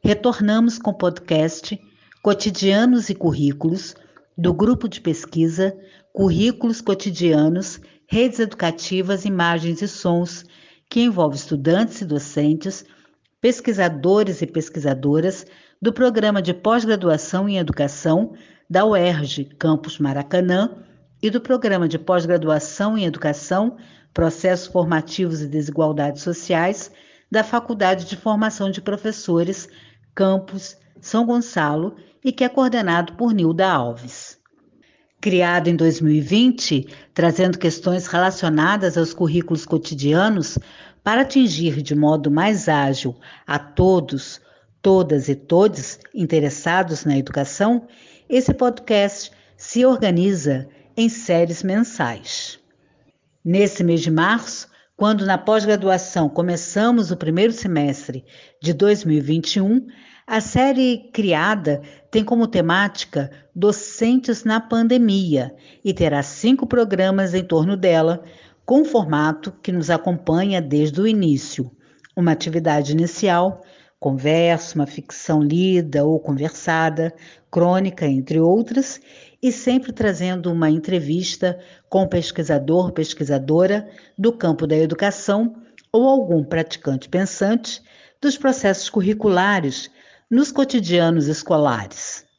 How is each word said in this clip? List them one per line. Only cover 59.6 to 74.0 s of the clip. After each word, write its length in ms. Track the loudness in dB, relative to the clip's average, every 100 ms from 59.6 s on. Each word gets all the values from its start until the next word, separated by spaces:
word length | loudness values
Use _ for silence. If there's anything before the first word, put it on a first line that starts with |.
um, 280 | 2 2 0 -20 -20 -20
a 160 | -4 -4
série 680 | 0 2 2 4 2 0 -4
criada 720 | -4 0 2 2 0 -2 -4 -6 -20 _
tem 100 | -2
como 240 | 0 0 2
temática 800 | 2 2 2 0 -4 -8 -6 -6 -10 _
Docentes 920 | 0 0 0 -6 -4 0 2 0 -4
na 160 | 0 -2
Pandemia 920 | 0 0 2 4 4 2 0 -2 -2 -10 -20 -10
e 80 | -6
terá 300 | 0 0 0
cinco 420 | -4 -2 0 2
programas 720 | 2 0 0 2 0 0 0
em 80 | -2
torno 340 | 0 0 0 0
dela, 460 | 2 4 2 0 -8 -20 -20 _
com 180 | 0 2
um 20 |
formato 640 | 4 0 0 0 0 -2 -10 -12
que 120 | -6
nos 180 | -4 0
acompanha 720 | 0 0 -4 0 0 0 -2
desde 380 | 0 0 0 0
o 80 | 0
início. 640 | 2 2 0 -2 -8 -10 _ _ _ -14
Uma 160 | -2 0
atividade 600 | 0 -2 -2 0 0 0
inicial, 720 | 0 -2 -2 0 2 0 -4 -16 -20 _
conversa, 800 | _